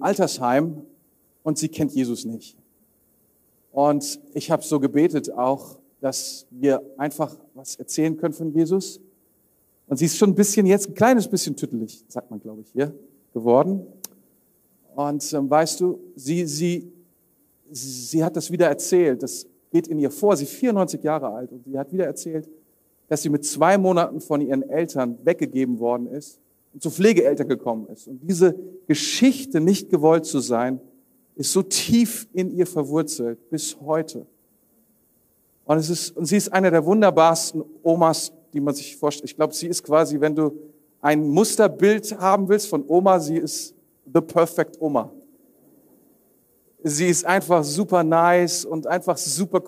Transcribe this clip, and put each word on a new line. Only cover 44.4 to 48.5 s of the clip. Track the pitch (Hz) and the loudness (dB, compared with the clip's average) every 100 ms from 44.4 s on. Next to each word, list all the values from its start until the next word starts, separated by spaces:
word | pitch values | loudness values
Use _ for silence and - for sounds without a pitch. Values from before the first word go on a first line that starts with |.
| 165 - 156 - | 0 0 -4 -4
Oma. | 156 131 110 - - _ _ _ _ _ _ _ _ _ _ _ _ _ _ _ | -2 -2 -4 -10 -20 _ _ _ _ _ _ _ _ _ _ _ _ _ _ _
Sie | 156 147 180 | -4 0 0
ist | 156 156 | 0 0
einfach | 190 156 175 | 0 2 2
super | 147 151 202 180 | 2 -2 0 0
nice | 160 165 170 175 175 | 2 4 6 4 2